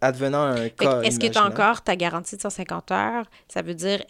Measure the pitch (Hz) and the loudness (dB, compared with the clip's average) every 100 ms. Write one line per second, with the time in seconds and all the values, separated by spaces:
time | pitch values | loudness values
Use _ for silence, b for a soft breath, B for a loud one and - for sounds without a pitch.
0 | 131 127 135 143 143 120 117 - 139 127 | 0 2 0 0 0 0 -2 0 2 2
1 | 113 120 233 220 202 196 208 233 - 185 | 2 2 2 4 2 4 2 2 0 0
2 | 175 165 175 202 208 196 180 175 - 190 | 0 -4 -8 -8 -8 -6 -6 -6 -2 0
3 | 208 233 220 b - 196 165 170 185 202 | 0 -2 -6 b -10 -6 -6 -4 -2 -2